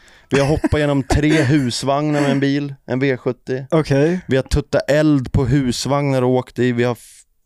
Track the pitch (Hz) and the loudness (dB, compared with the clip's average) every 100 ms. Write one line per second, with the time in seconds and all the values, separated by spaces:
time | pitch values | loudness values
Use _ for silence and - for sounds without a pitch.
0 | - - _ 139 139 151 - 151 147 139 | -14 -20 _ 0 2 0 0 0 0 0
1 | 127 - 151 156 131 151 127 - 127 139 | 0 0 2 2 2 2 0 -2 -2 -2
2 | 151 147 143 139 139 143 143 139 - 127 | 0 0 0 0 0 -2 -4 -10 -6 -2
3 | 139 127 - 123 - 131 135 165 151 139 | -2 -2 -4 -6 -6 -8 -2 -2 0 2
4 | 151 180 - 131 - 147 143 135 - 151 | 2 -2 -2 -2 0 -2 0 -2 0 2
5 | 156 143 123 - 127 143 131 120 123 143 | 2 2 0 -2 0 0 0 -2 -2 -2
6 | 143 135 127 127 123 - 123 120 120 117 | 0 0 2 0 -2 -2 0 0 -2 -2
7 | - - _ _ | -10 -20 _ _